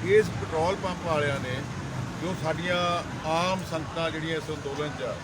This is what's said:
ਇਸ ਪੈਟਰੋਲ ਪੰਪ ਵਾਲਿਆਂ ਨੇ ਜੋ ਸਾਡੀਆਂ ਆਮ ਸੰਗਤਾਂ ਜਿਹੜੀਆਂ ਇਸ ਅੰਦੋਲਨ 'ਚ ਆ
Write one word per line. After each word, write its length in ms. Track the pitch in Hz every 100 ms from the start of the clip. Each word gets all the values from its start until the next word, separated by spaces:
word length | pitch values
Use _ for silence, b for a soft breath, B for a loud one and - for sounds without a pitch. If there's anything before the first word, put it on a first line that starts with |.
ਇਸ 220 | 175 208 214
ਪੈਟਰੋਲ 500 | - 160 160 170 196
ਪੰਪ 300 | 190 175 165
ਵਾਲਿਆਂ 340 | 156 143 139
ਨੇ 160 | 127 127 143 - 135 127 - -
ਜੋ 120 | 165 180
ਸਾਡੀਆਂ 600 | 156 160 175 180 175 175 - - 156
ਆਮ 320 | 165 180 185 170
ਸੰਗਤਾਂ 400 | 160 151 165 165
ਜਿਹੜੀਆਂ 260 | 156 156 160
ਇਸ 140 | 151
ਅੰਦੋਲਨ 400 | 151 143 139 147 -
'ਚ 40 |
ਆ 120 | 123 101